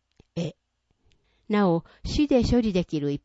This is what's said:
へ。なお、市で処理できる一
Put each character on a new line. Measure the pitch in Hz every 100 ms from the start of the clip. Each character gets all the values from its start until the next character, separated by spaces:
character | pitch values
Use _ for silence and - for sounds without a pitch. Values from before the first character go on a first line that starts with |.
| _ _ _ -
へ。 | 156 - _ _ _ _ _ _ _ _ -
な | 208 190
お、 | 165 - - -
市 | - 294
で | 254
処 | - 240
理 | 220
で | 180 170
き | 156
る | 143
一 | 147